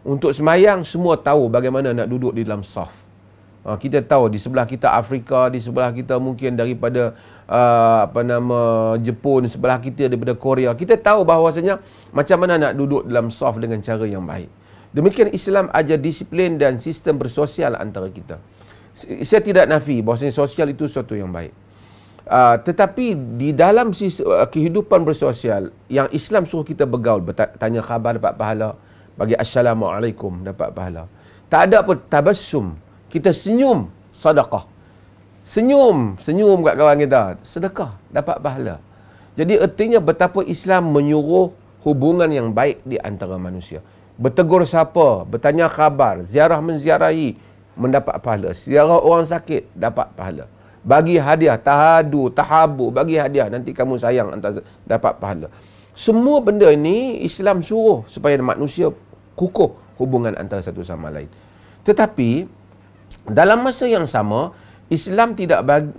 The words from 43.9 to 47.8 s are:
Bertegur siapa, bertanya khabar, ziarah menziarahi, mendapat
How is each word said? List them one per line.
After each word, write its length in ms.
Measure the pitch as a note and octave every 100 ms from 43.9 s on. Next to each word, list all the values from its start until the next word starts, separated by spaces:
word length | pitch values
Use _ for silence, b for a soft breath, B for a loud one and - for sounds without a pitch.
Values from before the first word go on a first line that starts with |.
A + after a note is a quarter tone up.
| b b
Bertegur 480 | b B2+ B2 E3+ F3+
siapa, 640 | E3+ E3 D#3+ F3 D3 G2+ E2+
bertanya 400 | - D3 D#3 E3
khabar, 560 | D#3 D3+ C#3 A#2+ F2+
ziarah 400 | F2+ B2 D#3+ D#3+
menziarahi, 720 | E3 D#3 D3 D#3 D#3+ D#3+ C#3 - b b b
mendapat 480 | -